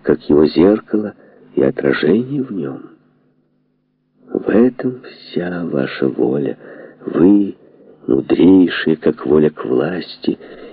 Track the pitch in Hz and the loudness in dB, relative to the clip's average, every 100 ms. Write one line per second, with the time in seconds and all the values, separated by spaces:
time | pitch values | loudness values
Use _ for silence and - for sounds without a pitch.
0 | - 71 - 73 78 - 90 107 - 107 | -2 -2 2 2 4 4 2 2 -2 -6
1 | 104 - _ _ _ - 67 69 71 65 | -6 -12 _ _ _ -2 -2 0 -2 -2
2 | 69 101 127 143 104 98 69 64 - _ | 0 0 -2 -6 -6 -8 -10 -12 -18 _
3 | _ _ _ _ _ _ _ _ _ _ | _ _ _ _ _ _ _ _ _ _
4 | _ _ _ - - 101 127 127 127 127 | _ _ _ -6 0 2 2 0 -6 -8
5 | - - - - 90 90 82 71 65 - | -14 -20 -10 -8 -6 -6 -6 -4 -4 -2
6 | 67 - 62 69 62 - - - - - | -4 -2 -2 -2 -4 -8 -16 -20 -20 -16
7 | - 73 87 104 101 - _ _ - _ | -8 2 4 4 2 -6 _ _ -20 _
8 | - 67 - 60 85 95 87 - - 80 | -2 -2 0 2 6 6 4 0 -4 -2
9 | 80 76 65 76 76 - - 64 73 90 | -2 -2 0 2 2 -2 -4 -2 -2 -6
10 | - - - - - - - | -10 -8 -8 -8 -12 -20 -20